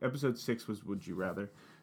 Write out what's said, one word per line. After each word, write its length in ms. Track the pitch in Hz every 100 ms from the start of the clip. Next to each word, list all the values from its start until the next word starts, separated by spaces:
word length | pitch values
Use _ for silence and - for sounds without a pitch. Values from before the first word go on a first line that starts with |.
Episode 340 | 127 139 135 117
six 300 | - 117 -
was 180 | 101
Would 220 | - 98 90
You 80 |
Rather. 360 | 92 92 90 101 - - -